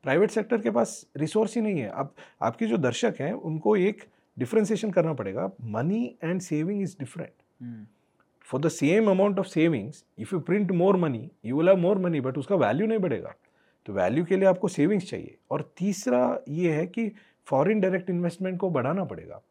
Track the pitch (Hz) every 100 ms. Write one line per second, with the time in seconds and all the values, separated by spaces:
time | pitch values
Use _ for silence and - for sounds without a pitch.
0 | 139 143 202 - 214 233 233 220 233 -
1 | - 139 156 214 220 240 214 185 107 -
2 | - - - _ - 117 220 226 131 113
3 | 233 180 143 233 165 156 208 208 185 107
4 | - _ _ - 127 220 208 214 220 185
5 | 160 139 98 101 190 - 113 107 143 214
6 | 240 - 160 180 180 151 160 202 190 -
7 | 127 165 156 _ _ _ 120 117 107 _
8 | _ _ _ _ - 131 156 156 143 196
9 | 220 190 202 196 190 - 165 143 101 -
10 | _ - - 180 135 190 190 180 180 190
11 | 165 120 135 _ 107 135 170 190 175 202
12 | 180 160 131 131 131 196 113 - 220 226
13 | 175 110 - - _ _ _ _ - 98
14 | 90 131 170 190 190 180 202 - 147 -
15 | - - - - _ 151 147 - 190 196
16 | - 247 175 247 - 151 175 151 175 -
17 | 226 - _ _ - 135 160 214 190 185
18 | 185 175 175 170 185 185 190 151 123 180
19 | 170 90 82 104 _